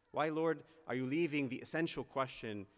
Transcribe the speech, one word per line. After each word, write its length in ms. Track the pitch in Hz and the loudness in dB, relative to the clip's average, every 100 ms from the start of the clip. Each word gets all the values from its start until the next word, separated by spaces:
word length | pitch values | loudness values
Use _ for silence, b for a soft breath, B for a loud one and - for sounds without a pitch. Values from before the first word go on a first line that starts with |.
| _ | _
Why, 180 | 120 156 | 0 0
Lord, 340 | 156 165 160 - B - | 2 2 0 -4 B -4
are 80 | 123 | -2
you 100 | 131 | 2
leaving 440 | 151 170 147 135 | 2 2 2 0
the 120 | 131 | -2
essential 440 | - 156 165 - 120 | -4 0 0 -2 -4
question 600 | 135 131 - 117 104 95 | -2 -2 -2 -6 -6 -8